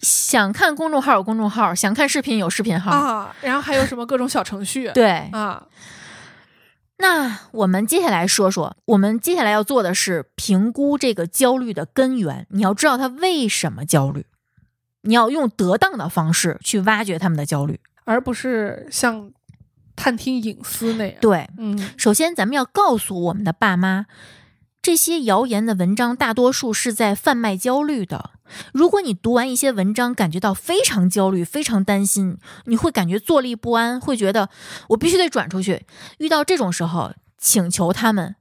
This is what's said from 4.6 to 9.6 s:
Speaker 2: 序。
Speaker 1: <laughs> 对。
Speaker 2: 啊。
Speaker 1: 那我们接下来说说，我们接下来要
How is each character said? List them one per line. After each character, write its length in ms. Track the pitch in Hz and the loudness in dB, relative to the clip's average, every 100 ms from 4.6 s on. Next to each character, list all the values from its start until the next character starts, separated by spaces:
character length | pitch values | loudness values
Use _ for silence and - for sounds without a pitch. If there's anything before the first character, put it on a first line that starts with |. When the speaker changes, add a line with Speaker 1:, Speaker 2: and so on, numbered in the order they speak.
| 196 | -6
Speaker 2:
序。 260 | 269 240 | -6 -2
Speaker 1:
<laughs> 20 | |
对。 360 | - 220 165 151 | 4 4 4 -2
Speaker 2:
啊。 320 | 214 208 - - _ - - - - - - _ _ _ _ _ _ | -6 -6 -6 -14 _ -20 -20 -20 -20 -20 -20 _ _ _ _ _ _
Speaker 1:
那 440 | 370 330 269 202 - | 2 2 0 -6 -10
我 160 | 226 190 | 0 2
们 180 | 185 220 | 2 2
接 160 | 339 | 2
下 80 | 339 | 2
来 160 | 190 180 | 2 0
说 240 | - 190 | 2 2
说， 280 | 190 151 - - | 0 -4 -6 2
我 120 | 208 | 4
们 220 | 196 226 | 4 0
接 160 | - 349 | 0 0
下 80 | |
来 80 | 220 | 2
要 100 | 214 | 0